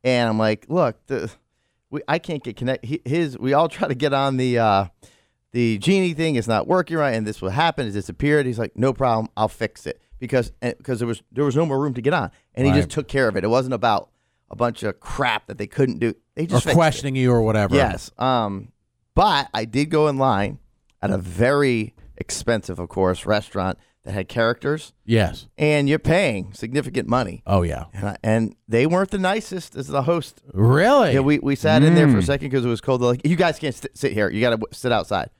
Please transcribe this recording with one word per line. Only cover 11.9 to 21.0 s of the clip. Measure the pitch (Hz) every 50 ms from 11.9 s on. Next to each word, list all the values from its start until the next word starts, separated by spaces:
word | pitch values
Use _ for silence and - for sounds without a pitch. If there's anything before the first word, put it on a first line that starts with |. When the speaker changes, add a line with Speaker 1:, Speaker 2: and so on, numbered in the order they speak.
| 123
Speaker 1:
to | 120
get | 113 139 175
on, | 165 107 - _ _ _ _ _
and | - 131
he | 139 -
just | 147 -
Speaker 2:
Right. | 143
Speaker 1:
took | - - 139
care | - - 139 131
of | 110 95
it. | 98 90
It | 107
wasn't | 117 127 127 127 131
about | 107 120 117 104 92 - _ _ _ _ _ _ _ _ _
a | 101
bunch | 101 120 120 117 - -
of | 107 92 _
crap | - - - - 135 123 110 107 _
that | - 101 -
they | 104
couldn't | - - - 139 131 - 78
do. | 117 117 - _ _ _ _
They | - 156
just | 165 - 123 -
Speaker 2:
Or | 165
Speaker 1:
fixed | -
it. |
Speaker 2:
questioning | 170 165 156 - - 139 139 131
you | 131 127 123
or | 123 117
whatever. | 110 110 107 107 101 95 -
Speaker 1:
Yes. | 143 135 110 95 92 - - _ -
Um, | 120 127 127 120 110 104 98 98 101 - _ _ _ _ _ _ _ _ _
but | - 190 214 170 143 131 - -
I | 110 113
did | 113 107 135 147 156
go | 156 151 151
in | 151 139
line | 135 135 131 110 98 101 110 147 - _ _ _ _ _ _ _ _